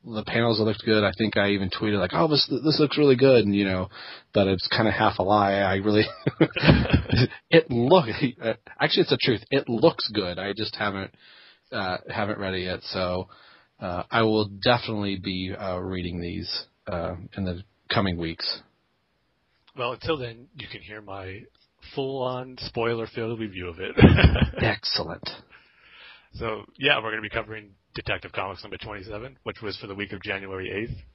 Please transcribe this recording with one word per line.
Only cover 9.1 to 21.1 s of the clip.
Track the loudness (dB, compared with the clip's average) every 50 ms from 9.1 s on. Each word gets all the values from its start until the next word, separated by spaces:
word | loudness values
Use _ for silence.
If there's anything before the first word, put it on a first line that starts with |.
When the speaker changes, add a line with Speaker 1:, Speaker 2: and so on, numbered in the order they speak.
Speaker 1:
the | 2 0
truth. | 2 0 0 0 -2 _
It | -2 -2 0 0
looks | 0 4 4 4 4 2 -10 -4
good. | -4 -4 -4 -4 -6 -6
I | -6 -6
just | -4 -4 -6 -8 -4
haven't, | -4 -4 -4 -2 -4 -8 -10 _ _ _ -20 -20 -20 -20 -20 _ _ _ _
uh, | -8 -6 -4 -4 -6 -8 -8 -10
haven't | -6 -4 -4 -4 -4 -4
read | -4 -4 -4
it | -4
yet. | -4 -4 -6 -8 -8
So, | -8 -6 -4 -4 -2 -4 -4 -6 -8 -14 -20 -20 -20 -20 _ _ _ _ _
uh, | -8 -6 -6 -6 -6 _
I | 0 2
will | 2 2 2 0 0
definitely | -2 -6 -2 2 2 2 2 0 -6 -6 -4 -4 -4 -4
be, | -4 -6 -6 -6 -4 -6 -6 -8 -8
uh, | -6 -6 -6 -6
reading | -6 -6 -6 -6 -6 -6 -6 -6
these, | -6 -6 -8 -8 -8 -8 -8 -10 -10 _ _ _ _
uh, | -8 -6 -6 -6 -6 -8 -10 -12 -14 -8
in | -6 -6
the | -4 -6 -8 -10 _ _ _ _ _
coming | -2 0 0 0 -2 -4
weeks. | -6 -8 -8 -8 -8 -8 -8 -10 _ _ _ _ _ _ _ _ _ _ _ _ _ _ _ _ _ _ _ _ _ _ _
Speaker 2:
Well, | -8 -6 -6
until | -6 -8 -4 -4 -4 -4
then, | -4 -10 -10 -14 -20 _ _
you | -16 -16 -14
can | -14 -18
hear | -16 -16 -16 -16
my | -14 -12